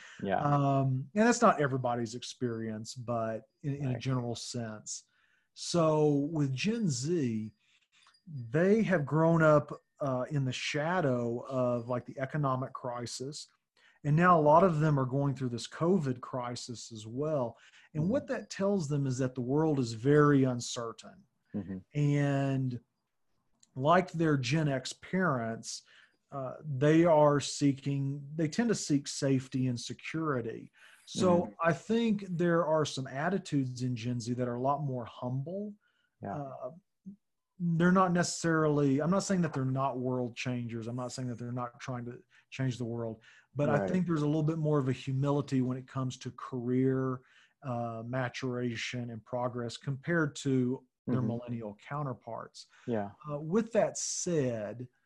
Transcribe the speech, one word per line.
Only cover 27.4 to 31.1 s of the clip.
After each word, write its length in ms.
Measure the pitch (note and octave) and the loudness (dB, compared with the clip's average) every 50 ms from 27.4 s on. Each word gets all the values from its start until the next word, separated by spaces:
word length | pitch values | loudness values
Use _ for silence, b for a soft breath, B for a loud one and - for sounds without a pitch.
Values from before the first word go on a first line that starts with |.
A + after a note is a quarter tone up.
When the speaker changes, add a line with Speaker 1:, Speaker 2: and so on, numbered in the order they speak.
| C3 - - - C#3+ C#3+ C3 C3+ - C#3 C#3 C#3 C#3 C#3 C#3 D3 C#3 C#3 D3+ | 0 -2 -4 0 2 2 2 0 -2 -4 -2 -2 -2 -4 -4 -6 -10 -10 -4
Speaker 2:
they 120 | D#3+ D#3+ | -4 -2
tend 220 | D3+ - - A#3+ A3+ | -2 0 -2 0 0
to 60 | F#3 | 0
seek 320 | - - - D3 C#3 C#3+ | -2 -2 0 0 0 -2
safety 600 | - - - D3 C3+ C3+ B2+ C3 - - B2+ B2+ | -4 -8 -4 0 0 0 0 -2 -4 -4 -2 -2
and 120 | B2+ A#2+ A#2+ | -2 -2 -4
security. 920 | - - A#2+ - - - - D#3+ E3 D3+ C3+ B2 A2+ A2+ A#2 A#2 - - B B B B B B B | -8 -10 -12 -12 -12 -8 -6 -4 -2 -2 -2 -2 -4 -6 -8 -10 -14 -18 B B B B B B B
So 240 | B | B